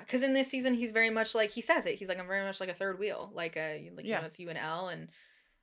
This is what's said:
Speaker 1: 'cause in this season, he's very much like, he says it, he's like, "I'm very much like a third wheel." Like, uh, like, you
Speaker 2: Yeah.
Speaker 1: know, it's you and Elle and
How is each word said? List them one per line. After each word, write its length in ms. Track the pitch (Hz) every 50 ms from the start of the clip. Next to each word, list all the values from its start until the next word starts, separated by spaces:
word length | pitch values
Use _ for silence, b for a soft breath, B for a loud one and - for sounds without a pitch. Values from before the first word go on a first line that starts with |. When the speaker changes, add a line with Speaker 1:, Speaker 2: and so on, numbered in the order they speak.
| - -
Speaker 1:
'cause 140 | - 254 254
in 100 | 269 269
this 140 | 269 262 262
season, 260 | - 262 247 262 247
he's 160 | 233 233 226
very 200 | 214 220 226 226
much 220 | 220 226 220 220 -
like, 160 | 226 220 214 208
he 100 | - 226
says 240 | - 330 320 214
it, 80 | 185 -
he's 120 | - 202 185
like, 100 | 180 185
"I'm 80 | 185
very 180 | 180 190 196 196
much 140 | 196 190 -
like 100 | 190 185
a 60 | 175
third 240 | - 196 196 185 180
wheel." 320 | 202 208 - - - 202 202
Like, 240 | - 170 165 165
uh, 180 | 160 156 156 151 151 147 165 180
like, 100 | 175 156
you 60 | 202
Speaker 2:
Yeah. 100 | 220 180
Speaker 1:
know, 60 | 156
it's 120 | 160 156 -
you 80 | 180 170
and 100 | 160 151
Elle 300 | - 156 160 170 185 185
and 200 | 170 160 160 165 b b b b b b b b b b